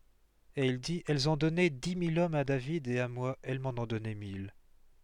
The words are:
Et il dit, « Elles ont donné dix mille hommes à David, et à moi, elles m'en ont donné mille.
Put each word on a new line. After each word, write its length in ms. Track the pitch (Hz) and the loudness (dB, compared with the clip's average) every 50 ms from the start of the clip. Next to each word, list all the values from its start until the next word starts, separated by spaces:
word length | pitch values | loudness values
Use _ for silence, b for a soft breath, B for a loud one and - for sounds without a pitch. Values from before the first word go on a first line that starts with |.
| _ _ _ _ _ _ _ _ _ - - | _ _ _ _ _ _ _ _ _ -10 -4
Et 120 | 143 135 131 | 0 2 2
il 120 | 127 127 | 2 0
dit, « 240 | 127 - 165 175 - - | -2 -2 -4 -2 0 0
Elles 200 | 151 143 127 151 | 0 2 2 2
ont 80 | 156 | 2
donné 340 | 147 160 160 160 170 180 175 | 4 2 2 4 4 4 2
dix 280 | 143 123 - 170 180 180 | 2 0 -4 -4 -2 0
mille 200 | 175 165 160 170 | 0 2 2 4
hommes 180 | 175 175 160 | 2 4 2
à 100 | 147 139 | 2 2
David, 420 | 131 139 135 123 135 165 175 139 120 | 2 0 0 0 -2 -2 -2 -2 0
et 140 | 123 123 | 0 0
à 80 | 123 123 | 0 0
moi, 280 | 123 123 127 127 131 - | -2 -2 -2 -4 -4 -4
elles 180 | - - 135 135 | -6 -6 -4 -4
m'en 180 | 131 135 123 120 | -2 -4 -2 -2
ont 80 | 117 | -2
donné 300 | 113 117 110 110 110 107 | -2 -2 -2 -2 -4 -6
mille. 380 | 104 104 101 98 98 98 98 - - - - - - - - - - | -6 -6 -6 -6 -6 -8 -8 -12 -16 -20 -20 -20 -20 -20 -20 -20 -20